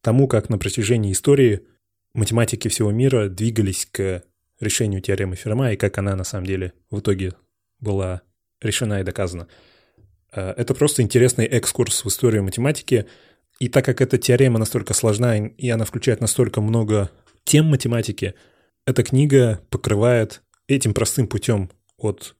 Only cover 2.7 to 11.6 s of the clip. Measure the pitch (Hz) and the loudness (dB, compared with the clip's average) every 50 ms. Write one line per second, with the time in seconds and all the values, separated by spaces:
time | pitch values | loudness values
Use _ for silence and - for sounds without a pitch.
2.7 | - - 113 104 101 113 127 135 127 120 107 98 92 90 107 113 113 110 107 98 | -2 0 0 0 0 2 2 2 2 2 0 -2 -4 -2 -4 -2 0 0 0 0
3.7 | 92 - - _ _ - 98 95 92 87 - _ _ _ _ _ _ _ - 104 | 0 -4 -8 _ _ -6 -4 -4 -4 -6 -10 _ _ _ _ _ _ _ -6 -4
4.7 | - - 123 104 98 95 92 - 98 95 98 95 92 - - 113 107 120 135 123 | -2 0 -2 -2 -2 -4 -2 -2 -2 -2 -2 -4 -6 -6 -6 -4 -2 0 0 0
5.7 | 107 95 - 101 - - 98 101 98 95 92 - - 101 90 92 98 92 92 87 | 0 0 -2 -2 -2 -2 -2 -2 -2 -4 -6 -6 -8 -8 -6 -4 -4 -4 -6 -8
6.7 | - _ _ _ - 101 101 - 101 95 95 92 90 _ _ _ _ _ _ _ | -10 _ _ _ -10 -6 -2 -2 -2 0 -2 -6 -8 _ _ _ _ _ _ _
7.7 | _ _ - 107 98 98 95 92 92 90 _ _ _ _ _ _ _ _ - 110 | _ _ -6 -4 -4 -4 -4 -4 -6 -8 _ _ _ _ _ _ _ _ -6 -4
8.7 | 101 - 123 107 104 98 95 90 90 - 101 90 87 87 82 _ _ _ _ _ | -4 -2 -2 -2 -2 -2 -4 -6 -4 -4 -6 -6 -6 -10 -14 _ _ _ _ _
9.7 | _ _ _ _ _ _ _ _ _ _ _ _ - - 95 95 - - 123 - | _ _ _ _ _ _ _ _ _ _ _ _ -10 -8 -8 -8 -4 -6 -2 -2
10.7 | - - - 147 - - 120 101 - 120 120 127 - - 113 - - 120 | 0 2 2 2 2 2 0 2 4 4 4 4 4 0 -2 0 0 0